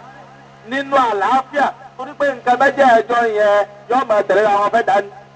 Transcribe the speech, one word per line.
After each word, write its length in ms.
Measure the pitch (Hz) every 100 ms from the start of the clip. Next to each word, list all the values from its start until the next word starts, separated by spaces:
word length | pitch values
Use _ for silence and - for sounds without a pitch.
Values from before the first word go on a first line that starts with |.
| - - - - - -
nínú 320 | 220 269 277 277
àlàáfíà. 720 | 240 208 196 269 262 285 240 - -
Torí 220 | - 262
pé 120 | 294 285
nǹkan 280 | 247 247 247
mẹ́jẹ̀ẹ̀jọ 640 | 277 277 269 226 214 240 233
yẹn 400 | 208 208 202 202 - -
yóò 160 | 247 247
máa 160 | 208
tẹ̀lé 200 | 196 190
ra 60 | 214
wọn 200 | 202 202
fẹ́ 120 | 226
dání. 260 | 190 202 202 - -